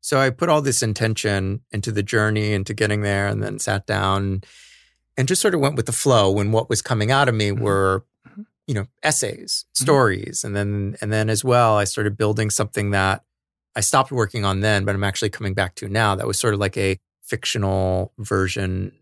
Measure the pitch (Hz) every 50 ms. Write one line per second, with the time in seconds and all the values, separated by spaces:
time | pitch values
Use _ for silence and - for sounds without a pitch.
0 | - - 147 135 135 131 123 - 170 170 156 151 143 139 120 - - 113 104 -
1 | 113 110 110 - - 107 101 98 95 95 101 - _ _ - 107 98 - 107 104
2 | 101 101 - 110 107 107 107 107 104 104 104 98 95 - 107 101 110 104 104 104
3 | 104 101 101 98 101 101 107 104 104 104 101 104 - - 104 101 - - 104 98
4 | 98 98 98 98 101 98 95 98 - _ - - - - - _ _ _ _ _
5 | _ _ _ - 131 135 185 - - 214 180 160 139 139 151 127 120 - 120 -
6 | - 139 127 113 101 98 98 104 101 104 110 110 113 - 117 107 - - 123 107
7 | 104 110 131 135 139 127 117 107 107 101 101 - 110 104 98 98 98 95 95 95
8 | - _ _ _ _ - _ 202 214 _ _ _ _ - 135 104 104 123 _ _
9 | - 151 156 - - 104 - - - - - - - _ _ - 131 131 143 139
10 | 127 107 92 95 98 98 - - - - 101 101 101 101 104 104 98 98 107 -
11 | - 104 107 107 107 107 110 110 - 131 123 123 120 113 107 104 101 98 - -
12 | 104 104 104 - 110 104 107 110 110 104 - - 104 101 - - 101 101 101 98
13 | 95 95 95 - _ _ _ _ _ _ _ _ _ _ _ 113 101 - - 135
14 | 135 - 139 123 110 98 - 117 101 98 95 95 101 107 107 98 98 101 98 98
15 | 98 98 95 - - 104 - - 110 98 92 98 95 87 _ - - 98 101 110
16 | 113 104 98 95 - 113 101 - - 113 104 101 101 95 - 101 98 95 95 -
17 | _ _ _ _ _ - - 113 - - - 110 101 98 95 95 95 92 92 92
18 | 98 - _ - 107 - 107 98 95 92 - - 98 92 92 95 95 98 _ _